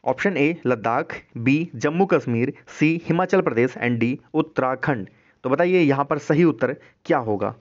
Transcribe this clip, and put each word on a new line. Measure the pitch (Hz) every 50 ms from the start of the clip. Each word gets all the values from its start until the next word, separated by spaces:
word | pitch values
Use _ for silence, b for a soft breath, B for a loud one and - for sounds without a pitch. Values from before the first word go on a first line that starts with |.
| -
ऑप्शन | 139 131 - - 202 190
ए, | 135 143 151 170 165 -
लद्दाख, | 120 127 113 98 113 113 135 170 - - - - _ _
बी, | 120 113 123 139 151 170 170 -
जम्मू | 117 107 147 156 175 196
कश्मीर, | 185 180 147 - 127 117 113 123 135 B B B -
सी, | - - 151 151 165 170 -
हिमाचल | - 165 170 185 180 - 190
प्रदेश | - - 123 113 120 131 -
and | - 113 120 123 120
D, | 117 120 131 - _ _ -
उत्तराखंड। | 156 156 156 _ - 131 127 131 131 - 156 139 113 92 - b b b b b b -
तो | 131
बताइए | 131 143 170 175 185 180
यहाँ | 170 143 135 135 139
पर | 139 160 147
सही | - - 160 147 175
उत्तर | 165 - - 131 123 120 b b b b b _
क्या | - 170 143
होगा? | 120 110 104 98 101 104 113 -